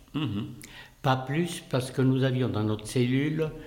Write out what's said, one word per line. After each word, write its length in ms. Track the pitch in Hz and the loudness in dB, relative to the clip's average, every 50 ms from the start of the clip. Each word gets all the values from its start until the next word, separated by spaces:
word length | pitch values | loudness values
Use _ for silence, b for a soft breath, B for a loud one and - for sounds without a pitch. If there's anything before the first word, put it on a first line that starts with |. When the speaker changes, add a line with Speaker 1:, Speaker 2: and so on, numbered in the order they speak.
| - - - | -14 -8 -6
Speaker 1:
Mhm. 320 | 143 156 120 101 101 - - - - B B B B B B B B | -4 -2 -2 -2 -4 -6 -6 -10 -14 B B B B B B B B
Speaker 2:
Pas 140 | - 143 131 | 0 2 2
plus, 480 | 131 131 - 139 160 175 170 - - - - | 2 0 -2 0 0 0 0 -2 -8 -8 -4
parce 180 | - 131 127 - | -2 -2 -2 -2
que 140 | - - 131 | 0 2 4
nous 200 | 131 131 131 131 | 4 4 4 4
avions 260 | 135 127 127 127 110 | 2 2 2 0 0
dans 140 | 98 104 107 | 0 0 0
notre 220 | 107 107 107 - | 0 0 -2 -4
cellule 640 | - - 131 123 123 127 135 143 151 156 156 160 156 151 B B | -2 0 2 2 4 4 2 2 0 0 0 -2 -2 -4 B B